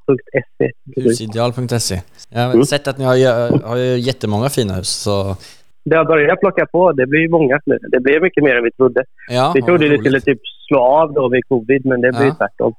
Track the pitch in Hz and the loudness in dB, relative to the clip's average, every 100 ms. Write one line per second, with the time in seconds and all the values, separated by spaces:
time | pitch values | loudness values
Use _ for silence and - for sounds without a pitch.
0 | - 131 - 139 - - 131 - - 131 | -2 -2 -2 -8 -8 -4 -4 -4 -12 -4
1 | 123 120 110 107 123 123 123 120 - 92 | -2 -2 -4 -2 -2 -2 -4 -2 -2 -6
2 | - - - 117 123 120 143 143 143 135 | -8 -20 -10 -4 2 2 2 0 -4 -2
3 | 131 127 131 117 120 139 110 120 127 123 | 2 4 4 2 0 -2 -2 -4 -2 -2
4 | 123 127 107 104 131 - 107 92 92 - | -2 -4 -4 -2 -2 -2 -4 -4 -6 -6
5 | 104 101 98 92 - - - - - 160 | -2 -2 -2 -8 -12 -20 -20 -14 -2 0
6 | 156 160 147 185 196 180 156 170 180 139 | 2 2 2 0 0 -2 -2 2 2 2
7 | 127 151 165 165 139 147 - 127 - 127 | 0 0 0 2 2 0 0 -4 0 0
8 | 127 151 180 - 143 120 117 - 131 120 | 2 2 2 2 2 2 -2 0 0 0
9 | 131 - - 123 139 170 127 175 151 147 | -6 -12 -4 0 2 0 2 2 2 2
10 | 110 135 143 127 - - - 143 123 151 | 0 -2 -2 -8 -10 -20 -2 2 4 4
11 | 160 143 127 127 - 127 110 139 131 127 | 2 0 0 -2 -2 -4 0 0 0 0
12 | 123 120 139 160 104 - 117 | 0 2 0 0 -6 -2 -4